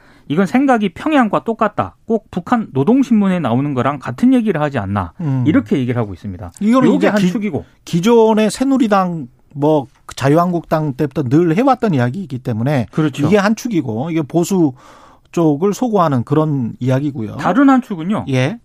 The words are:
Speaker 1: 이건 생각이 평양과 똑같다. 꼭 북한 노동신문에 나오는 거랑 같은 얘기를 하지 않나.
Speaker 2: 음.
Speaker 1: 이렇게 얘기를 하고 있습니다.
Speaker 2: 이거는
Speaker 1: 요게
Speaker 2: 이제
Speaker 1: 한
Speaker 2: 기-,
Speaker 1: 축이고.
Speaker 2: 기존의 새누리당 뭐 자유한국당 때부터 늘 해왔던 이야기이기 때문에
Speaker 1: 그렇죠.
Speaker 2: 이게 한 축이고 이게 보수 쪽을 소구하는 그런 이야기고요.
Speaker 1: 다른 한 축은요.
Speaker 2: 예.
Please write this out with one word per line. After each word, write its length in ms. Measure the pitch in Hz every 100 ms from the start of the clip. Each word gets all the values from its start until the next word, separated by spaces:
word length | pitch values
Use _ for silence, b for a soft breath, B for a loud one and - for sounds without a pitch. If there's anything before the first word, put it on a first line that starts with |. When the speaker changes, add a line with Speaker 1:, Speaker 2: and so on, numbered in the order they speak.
| b b b
Speaker 1:
이건 200 | 147 196
생각이 440 | 247 277 240 202
평양과 540 | - - 302 226 156
똑같다. 520 | - 226 208 - 95 - -
꼭 200 | 220 -
북한 380 | - - 247 208
노동신문에 680 | 131 143 262 262 220 196 180
나오는 340 | 139 117 143
거랑 280 | 131 120 143
같은 340 | - 123 247
얘기를 260 | 262 220 165
하지 180 | 151 139
않나. 340 | 98 101 87 -
Speaker 2:
음. 240 | 160 131 120
Speaker 1:
이렇게 320 | 208 - 170
얘기를 220 | 123 123
하고 120 | 107
있습니다. 400 | 92 104 90 90 -
Speaker 2:
이거는 280 | 202 247 254
Speaker 1:
요게 80 | 202
Speaker 2:
이제 120 | -
Speaker 1:
한 100 | 208
Speaker 2:
기-, 100 | 185
Speaker 1:
축이고. 360 | 220 202 143 - b
Speaker 2:
기존의 640 | - 175 185 240 220 214 214
새누리당 800 | - 262 269 233 202 185 165 123 _ _
뭐 320 | 143 147 156 135 _ - -
자유한국당 800 | 135 151 175 170 - 160 151
때부터 280 | 127 151 170
늘 340 | 135 143 175 160
해왔던 380 | 269 254 226
이야기이기 460 | 147 123 143 175 127
때문에 460 | 127 107 120 147 107
Speaker 1:
그렇죠. 360 | - 156 127 147
Speaker 2:
이게 100 | 208
한 160 | 196
축이고 560 | 220 247 190 127 110 147
이게 120 | 165
보수 500 | 143 160 175 190 156 127 B B B B _
쪽을 420 | - 165 143 196
소구하는 500 | 190 254 208 165 135
그런 500 | 117 147 156 139 113 -
이야기고요. 560 | 123 131 147 135 107 110
Speaker 1:
다른 340 | 143 185 285
한 120 | 262
축은요. 420 | - 185 165 202 104
Speaker 2:
예. 280 | 131 127 233